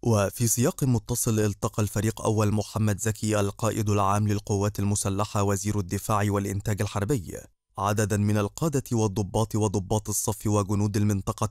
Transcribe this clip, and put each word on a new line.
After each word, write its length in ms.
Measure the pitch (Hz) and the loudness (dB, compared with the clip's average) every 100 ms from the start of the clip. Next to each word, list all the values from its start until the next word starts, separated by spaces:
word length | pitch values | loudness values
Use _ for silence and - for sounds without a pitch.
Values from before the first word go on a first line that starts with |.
| 120 | 2
وفي 420 | 110 98 - 117 | 2 2 0 -2
سياق 360 | - 131 - | 2 0 0
متصل، 560 | 135 117 - 120 - 110 | 0 0 0 -2 0 2
التقى 440 | 107 98 117 - | 0 0 -4 0
الفريق 380 | 104 110 107 - | -2 0 -2 0
أول 300 | - 107 107 | 0 2 2
محمد 480 | 107 98 110 107 95 | 0 -2 0 0 0
زكي 400 | 110 101 107 104 | -2 -2 0 0
القائد 500 | 101 - 110 104 104 | 0 0 -2 0 0
العام 380 | 104 98 101 104 | 2 2 2 2
للقوات 520 | 101 - 104 101 104 | 0 0 0 0 0
المسلحة 640 | 101 101 101 98 104 107 | -2 0 -2 -2 -2 0
وزير 360 | 101 101 98 104 | 0 0 -2 -4
الدفاع 460 | 87 98 - 107 104 | -2 -6 -2 0 2
والإنتاج 540 | 101 98 98 107 101 | 0 -2 -4 -4 -2
الحربي 560 | 104 104 101 143 87 - - _ _ - | -2 -2 -2 -2 -4 -12 -14 _ _ -4
عددا 400 | 98 107 107 104 | 0 2 2 2
من 200 | 104 107 | 2 2
القادة 460 | 101 - 165 139 - | 0 -2 -2 -2 0
والضباط 640 | 117 107 95 95 107 110 110 | 0 0 0 -2 0 0 2
وضباط 540 | 107 101 92 107 107 | 2 0 0 -2 -2
الصف 380 | 101 - 104 107 | -4 -2 -2 2
وجنود 500 | 104 98 104 104 101 | 2 2 0 2 2
المنطقة 520 | 104 101 95 - 107 | 2 2 -2 -2 -2